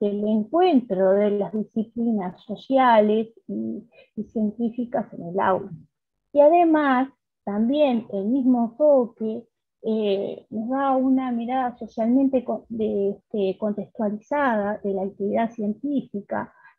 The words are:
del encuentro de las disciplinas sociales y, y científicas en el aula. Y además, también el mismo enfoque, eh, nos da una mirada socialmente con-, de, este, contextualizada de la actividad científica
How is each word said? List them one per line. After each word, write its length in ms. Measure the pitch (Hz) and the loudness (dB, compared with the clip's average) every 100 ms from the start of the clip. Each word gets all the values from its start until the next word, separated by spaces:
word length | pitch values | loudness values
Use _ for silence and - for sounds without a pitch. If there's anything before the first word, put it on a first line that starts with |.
del 260 | 208 202 208 | -4 -2 0
encuentro 840 | 220 208 330 370 277 - 185 190 | 0 0 2 4 2 0 0 2
de 180 | 196 208 | 4 2
las 220 | 202 190 | 0 -4
disciplinas 920 | 214 208 - 214 - 233 214 180 180 | -6 -6 -6 -6 -4 -2 -2 -4 -10
sociales 920 | - 208 - 269 254 226 208 214 226 - - | -14 -12 0 2 4 6 4 2 -2 -10 -12
y, 420 | 202 226 226 - _ _ - | -8 -6 -8 -12 _ _ -12
y 80 | |
científicas 880 | 208 233 214 - 233 233 240 - 208 | -8 -4 -4 -2 -4 -4 -6 -4 -6
en 140 | - 170 | -10 -8
el 120 | 185 | -2
aula. 300 | 202 185 196 165 - _ _ _ _ | 0 0 -4 -16 -20 _ _ _ _
Y 80 | 285 | 4
además, 680 | 294 349 339 302 285 254 262 _ _ _ | 6 8 6 4 2 2 0 _ _ _
también 640 | - 208 233 285 294 233 - | -8 -2 0 2 2 0 -2
el 120 | 196 196 | -6 -2
mismo 380 | 269 254 247 | 0 2 2
enfoque, 840 | 233 - 302 277 233 - 220 226 - _ _ _ | 0 2 4 4 2 -4 -8 -8 -12 _ _ _
eh, 640 | 226 220 214 196 202 - - | -4 -2 0 -2 -2 -8 -10
nos 180 | 214 226 | -8 -6
da 280 | 269 277 262 | -2 0 0
una 340 | 262 262 254 | 2 0 0
mirada 460 | 233 233 262 247 240 | -4 -4 -4 -4 -6
socialmente 680 | 214 - 226 254 269 262 | -12 -4 0 2 2 0
con-, 200 | 240 220 - | -2 -8 -8
de, 420 | 226 214 208 196 | -6 -2 -2 -2
este, 460 | 202 _ 220 190 185 | -4 _ -4 -4 -2
contextualizada 1200 | 214 208 185 - 214 208 - 294 277 214 202 214 | -6 -6 -10 -6 -4 -4 -6 -2 0 0 -2 -4
de 100 | 202 | -4
la 100 | 190 | -4
actividad 500 | 196 - 202 214 226 | -6 -6 -4 -2 -2
científica 1000 | 233 208 214 285 277 - 202 202 214 - _ - | -4 -6 -6 -4 -4 -4 -10 -8 -8 -8 _ -20